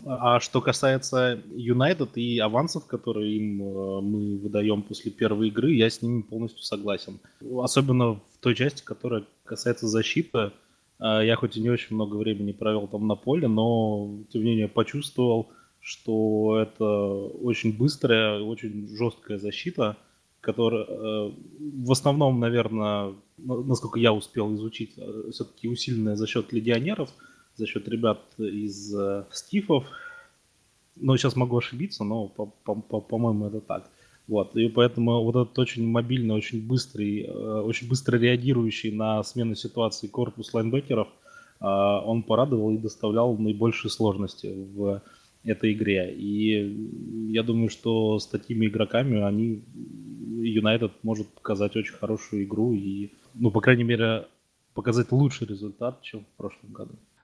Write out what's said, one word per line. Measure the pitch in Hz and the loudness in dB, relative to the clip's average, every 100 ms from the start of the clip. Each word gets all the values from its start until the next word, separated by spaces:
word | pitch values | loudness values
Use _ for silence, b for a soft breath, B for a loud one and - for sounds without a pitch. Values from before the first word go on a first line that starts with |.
А | - 127 123 120 | -8 -2 4 4
что | - 131 | 2 0
касается | 131 123 135 131 135 127 127 120 - | 0 2 2 2 0 0 2 0 -8
Юнайтед | 120 117 123 143 175 123 - | -8 0 2 4 2 -2 -2
и | 120 117 | -2 2
авансов, | 107 117 165 170 - | 2 2 0 -2 -6
которые | 117 - 110 107 107 | -6 -4 -2 0 0
им, | 107 101 | -2 -2
э, | 98 98 98 98 | -4 -4 -4 -2
мы | 101 104 104 101 | -2 -2 -2 -4
выдаём | 101 104 107 104 | -2 0 2 0
после | 101 107 110 | -2 -8 -10
первой | - 110 107 110 | -2 0 2 0
игры, | 110 135 | 2 2
я | 139 113 | 4 4
с | - | 2
ними | 117 120 | -2 -2
полностью | 104 113 113 - | -4 -8 -8 -8
согласен. | - 104 104 98 - 98 b b 117 123 | -8 -6 -4 -4 -6 -16 b b -8 -4
Особенно | 123 - 135 127 120 | 0 2 4 4 4
в | 104 - _ | 0 -6 _
той | 123 117 | 0 2
части, | 135 143 | 0 -2
которая | - - 123 113 - _ | -10 -10 -4 -4 -6 _
касается | - 107 123 117 113 | -14 -4 -2 0 0
защиты. | 110 110 - 147 120 101 b b b b _ | 0 0 -2 -2 0 -2 b b b b _
Э, | 110 107 | 0 2
я | 110 113 | 4 2
хоть | 117 113 | 0 -2
и | |
не | 117 | 0
очень | 120 - | 0 -2
много | 110 104 104 | -4 -4 -2
времени | 110 104 101 | -2 -2 -2
провёл | 101 110 107 101 | -2 0 0 -2
там | 104 107 | -2 -2
на | |
поле, | 101 - 160 135 | 0 0 2 2
но, | 110 113 117 110 104 104 104 107 | 2 4 2 2 0 -4 -10 -8
тем | 117 | -2
не | 113 | 2
менее, | 113 104 | 2 2
почувствовал, | - 110 143 - - 123 113 113 B B B | 2 0 -2 -6 0 2 2 -2 B B B
что | - - - 110 110 107 107 110 | -16 -12 -2 0 2 2 2 2
это | 107 - | 0 0
очень | 107 104 101 98 101 - 123 110 117 107 | 0 2 0 -2 -6 -6 -2 0 0 2
быстрая, | 139 139 120 113 110 104 | 0 2 4 4 4 0
очень | 107 113 113 104 104 107 | -4 -6 -8 -8 -10 -2
жёсткая | 120 - - 104 | -2 -2 -8 -6
защита, | 101 - 180 180 107 104 b b _ _ | -4 -6 -6 -2 -2 -2 b b _ _
которая, | - 110 117 117 104 | -4 2 2 2 -2
э, | - 110 107 104 - - - | -6 -4 -2 -4 -6 -16 -12
в | 151 139 123 | -10 -6 2
основном, | 131 147 143 139 123 | 4 4 4 4 4
наверное, | 117 120 110 110 104 104 98 98 _ - | 4 2 2 0 0 0 -2 -8 _ -16
на-, | 127 123 | -6 -4
насколько | 135 123 113 120 | 0 -2 0 4
я | 117 | 4
успел | 107 - - 107 | 4 0 -4 -2
изучить, | 107 110 - 110 - | -2 -6 -8 -10 -10
э, | 98 107 113 | -12 -10 -12
всё-таки | - 110 - 117 | -10 -10 -8 -6
усиленная | 120 - 117 107 104 | -4 -2 0 0 0
за | 107 | 0
счёт | 120 101 | -2 -2
легионеров, | 117 113 117 151 214 139 - B B B - | -2 2 2 2 -2 -4 -8 B B B -8
за | 110 | -6
счёт | 104 - | -4 -4
ребят | 113 113 104 - - | 0 2 0 -4 -8
из, | 107 104 104 98 101 | -6 -4 -6 -6 -8
э, | 101 98 101 95 | -4 -2 -2 -6
Скифов. | - - 202 196 143 135 B B B B B _ _ _ _ _ - | -14 -4 -2 2 2 0 B B B B B _ _ _ _ _ -4
Но | 135 131 | 2 2
щас | 135 127 | 2 2
могу | 123 120 | 2 0
ошибиться, | - 120 190 - | -2 -6 -8 -6
но | 104 113 101 | -4 -4 -6
по, | - 104 | -8 -10
по, | - - | -8 -6
по, | 107 - 110 | -6 -4 -6
по-моему, | - 113 117 107 104 | -2 0 2 2 -2
это | 107 | -6
так. | - 95 - b b b - | -8 -8 -10 b b b -2
Вот, | 107 92 113 | 0 0 0
и | 113 | 2
поэтому | 117 120 117 117 117 | 4 4 4 2 2
вот | 113 | 2
этот | 123 120 - | 2 2 0
очень | 123 120 113 | -2 0 0
мобильный, | 117 117 127 113 | 0 0 0 2
очень | 107 - 113 110 | 0 -2 -6 0
быстрый, | 127 - 107 104 104 | 0 0 -4 -2 -2
э, | - 101 107 107 | -4 -8 -4 -2
очень | 107 113 120 | -2 -4 -2
быстро | 127 - 120 | -2 2 4
реагирующий | 120 123 123 123 113 - 113 | 4 4 2 2 2 -2 -4
на | 107 110 107 | -2 0 0
смену | 98 123 113 104 | -2 -2 -2 -4
ситуации | 113 - 110 - 104 | -6 -2 -2 -2 -8
корпус | - 120 110 107 | -2 -2 -4 -4
лайнбекеров, | 117 113 131 135 117 101 | -2 0 0 0 0 0
э, | - - - - _ | -6 -20 -20 -20 _
он | 98 98 98 101 - 117 | 0 4 4 4 2 -2
порадовал | - 110 143 120 107 | 2 2 4 2 2
и | 110 | 0
доставлял | 110 - 107 110 123 107 | -2 -4 0 2 2 2
наибольшие | 107 104 113 - 110 | 0 2 2 0 -4
сложности | - 110 98 95 - 104 | 0 0 0 -4 -6 -10
в | 95 98 101 101 101 B B B _ | -10 -10 -4 -2 -2 B B B _
этой | 113 104 113 | -4 0 2
игре. | 107 104 95 90 | 2 2 2 0
И | - 101 104 107 107 101 107 110 - 110 113 110 | -4 -4 0 2 2 0 -6 -8 -10 -10 -8 -2
я | 113 | 0
думаю, | 117 113 113 | 2 2 0
что | - 113 113 110 107 | 0 -2 2 2 0
с | - | -2
такими | 101 - 117 110 | -6 -4 0 0
игроками | 107 107 117 135 110 | 2 2 2 2 2
они, | 101 104 117 107 - - - - - - 113 113 | 2 2 0 -2 -8 -16 -16 -16 -16 -14 -10 -4
Юнайтед | 117 107 107 117 110 - | 0 2 2 2 0 -4
может | 110 107 101 | -4 -4 -6
показать | - - 101 101 | -10 -4 0 0
очень | 113 104 | -2 -6
хорошую | - 104 110 - 107 | -6 -4 -4 -4 -4
игру | 101 104 120 | -2 0 0
и, | 107 98 98 101 - _ | 0 -2 -6 -8 -14 _
ну, | 113 117 | 0 2
по | 107 | 4
крайней | 131 123 | 6 4
мере, | 117 117 113 110 - _ _ _ _ | 4 2 2 0 -6 _ _ _ _
показать | - 110 117 117 | -6 0 2 2
лучший | 131 143 - 110 | 4 4 2 -6
результат, | 98 104 95 120 127 | -8 -10 -6 -6 -6
чем | - 107 | -14 -16
в | 101 _ | -18 _
прошлом | 104 - 104 | -12 -12 -18
году. | 107 107 - _ b | -16 -16 -18 _ b